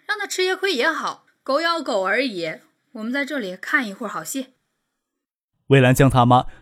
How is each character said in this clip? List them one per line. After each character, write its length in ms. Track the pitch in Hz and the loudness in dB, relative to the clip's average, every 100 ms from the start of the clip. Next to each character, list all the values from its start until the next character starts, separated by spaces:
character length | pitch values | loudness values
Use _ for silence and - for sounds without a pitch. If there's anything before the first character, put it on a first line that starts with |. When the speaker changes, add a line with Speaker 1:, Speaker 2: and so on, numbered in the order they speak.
| - | -8
Speaker 1:
让 100 | 415 | -6
他 80 | 392 | -6
吃 180 | - | -2
些 120 | 370 381 | -2 0
亏 180 | 392 | -2
也 180 | 294 294 | 0 -2
好， 360 | 302 202 - _ _ | -2 -8 -10 _ _
狗 180 | - 277 | -4 -2
咬 200 | 330 330 | 0 -2
狗 240 | 294 214 190 | -2 -2 0
而 180 | 220 | 0
已。 360 | 269 190 160 190 _ _ _ | -2 -4 -8 -8 _ _ _
我 100 | 226 | -12
们 80 | 220 | -8
在 120 | 269 | -6
这 140 | 277 294 | -4 -6
里 180 | 196 185 | -8 -10
看 320 | - 302 226 | -4 -2 -2
一 60 | |
会 140 | 190 208 | -8 -10
儿 20 | |
好 140 | 139 | -10
戏。 320 | 127 269 262 _ _ _ _ _ _ _ _ _ _ _ _ | -8 -8 -10 _ _ _ _ _ _ _ _ _ _ _ _
Speaker 2:
魏 120 | 135 | 6
兰 140 | 123 | 6
将 160 | 127 135 | 6 4
他 160 | 131 120 | 6 6
妈 220 | 123 - - | 4 2 -10